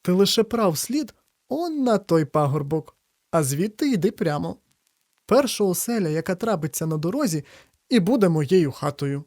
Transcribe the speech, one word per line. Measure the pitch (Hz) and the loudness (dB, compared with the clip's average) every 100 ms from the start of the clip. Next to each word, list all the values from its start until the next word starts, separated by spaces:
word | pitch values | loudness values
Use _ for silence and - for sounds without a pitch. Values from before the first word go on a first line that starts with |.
Ти | - | 2
лише | 185 196 - | 2 4 2
прав | 220 233 202 156 | 0 2 0 0
слід | - 277 247 _ _ _ _ | -2 -4 -4 _ _ _ _
он | 277 349 302 | -6 -4 -2
на | 254 208 | 2 0
той | - 165 151 | 2 0 2
пагорбок, | 156 143 147 143 156 - _ _ _ _ | 0 0 -2 -2 -4 -6 _ _ _ _
а | 165 | 0
звідти | 135 143 208 - 294 | 0 -2 -4 -2 0
йди | 220 170 | 2 0
прямо. | - 170 147 165 190 _ _ _ _ _ _ - | -2 -4 -2 -6 -10 _ _ _ _ _ _ 0
Перша | 240 262 - | 2 2 0
оселя, | 196 175 - 233 170 | 0 0 -2 -2 0
яка | 156 160 180 | -2 -4 -4
трапиться | 233 185 151 - 160 | -2 -2 -4 -4 -4
на | 156 | -2
дорозі, | 165 254 269 156 - - _ _ _ | -2 -2 -2 -2 -8 -20 _ _ _
і | 247 | 2
буде | 180 262 190 | 4 4 4
моєю | 156 143 185 147 | 2 4 4 2
хатою. | - 143 139 143 139 | -2 -6 -4 -6 -6